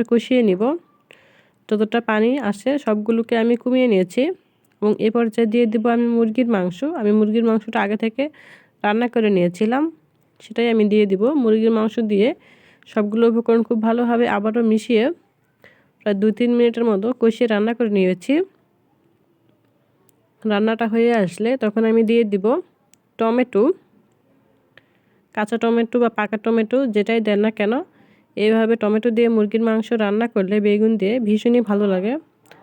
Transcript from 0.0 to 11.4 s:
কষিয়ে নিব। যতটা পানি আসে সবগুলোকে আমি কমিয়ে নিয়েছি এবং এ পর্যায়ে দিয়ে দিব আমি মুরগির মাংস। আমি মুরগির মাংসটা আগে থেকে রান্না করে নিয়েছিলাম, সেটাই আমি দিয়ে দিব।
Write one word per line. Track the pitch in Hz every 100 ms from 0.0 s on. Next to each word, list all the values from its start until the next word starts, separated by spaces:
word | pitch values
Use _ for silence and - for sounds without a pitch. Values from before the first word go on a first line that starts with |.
| 233
কষিয়ে | 233 - 254 214
নিব। | 180 247 339 _ _ _ - _ _ _ _ -
যতটা | 214 220 240 233
পানি | 214 233 277 208
আসে | 202 262 285
সবগুলোকে | 220 214 214 226 220 226
আমি | 233 240
কমিয়ে | 254 254 247
নিয়েছি | 190 185 240 320 359 _ _ _ -
এবং | 208 -
এ | 214
পর্যায়ে | 233 226 233 220
দিয়ে | 240 226
দিব | 233 240
আমি | 233 233
মুরগির | 233 226 220 233
মাংস। | 196 180 - 294 339
আমি | 208 214
মুরগির | 214 226 226
মাংসটা | 220 226 220
আগে | 202 214
থেকে | 226 240 302 - - - _ _
রান্না | 208 226 240
করে | 240 214 185
নিয়েছিলাম, | 175 180 214 262 320 - _ _ _ _
সেটাই | - 226 233
আমি | 220 208
দিয়ে | 214 208
দিব। | 190 240 302